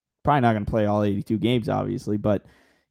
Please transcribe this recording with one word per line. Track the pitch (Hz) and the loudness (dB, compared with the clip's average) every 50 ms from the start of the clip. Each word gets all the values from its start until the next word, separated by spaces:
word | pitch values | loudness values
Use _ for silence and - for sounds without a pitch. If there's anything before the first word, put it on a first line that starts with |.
| _ _ _ _ - | _ _ _ _ -2
Probably | - 143 143 | 0 2 4
not | 123 117 110 | 4 2 2
gonna | 107 101 | 0 -2
play | - - 113 107 | -2 0 0 2
all | 104 104 107 104 | 2 2 2 2
eighty-two | 104 101 98 - - 113 104 | 0 0 -2 -2 -2 -2 0
games, | 87 113 127 123 104 - | 0 2 0 0 0 -2
obviously, | 101 101 101 101 98 98 - 107 104 104 | -2 -2 -2 -4 -6 -6 -4 -4 -4 -2
but | 104 107 104 95 - - - _ _ _ _ _ _ _ | 0 0 0 0 -2 -8 -20 _ _ _ _ _ _ _